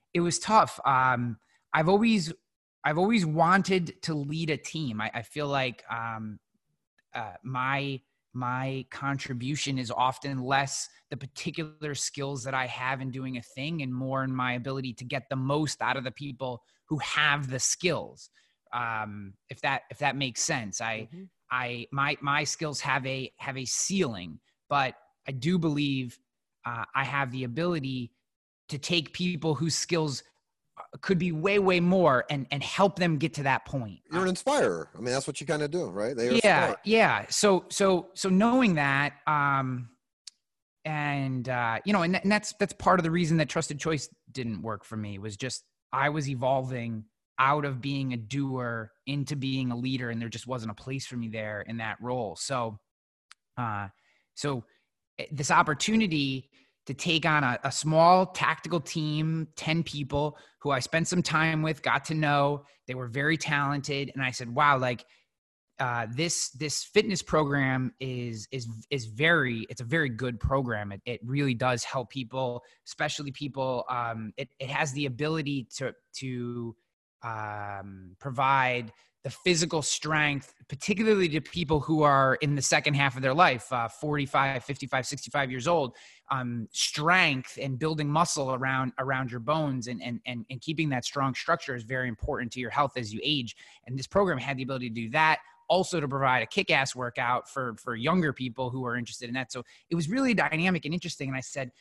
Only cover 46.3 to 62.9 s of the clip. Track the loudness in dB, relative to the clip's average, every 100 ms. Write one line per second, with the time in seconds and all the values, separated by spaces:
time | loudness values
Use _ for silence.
46.3 | 0 0 0 0 -4 -4 -6 -10 _ _
47.3 | 0 4 4 0 -4 -4 -2 -2 -4 -4
48.3 | -4 -2 -2 -4 -4 -8 _ -6 -4 -2
49.3 | -2 -2 0 0 -2 -2 -2 -4 -4 -6
50.3 | -8 -8 -6 -6 -10 -8 -8 -6 -6 -6
51.3 | -6 -6 -6 -6 -6 -6 -6 -4 -4 -4
52.3 | -6 -4 -4 -4 -8 _ _ _ _ _
53.3 | -20 _ -6 -6 -4 -8 _ _ _ _
54.3 | -8 -4 -4 -8 _ _ _ _ -14 -10
55.3 | -6 2 4 4 2 2 4 4 2 0
56.3 | -2 -8 _ _ _ -12 -6 0 2 4
57.3 | 4 4 0 -2 -2 2 6 8 8 6
58.3 | 2 0 0 -2 -4 -2 -4 -2 0 0
59.3 | -2 -4 -6 -2 0 0 -4 -2 0 -2
60.3 | -4 -20 _ -2 0 0 -2 0 0 2
61.3 | 2 2 2 0 -2 0 0 0 0 2
62.3 | 4 4 0 -8 _ -12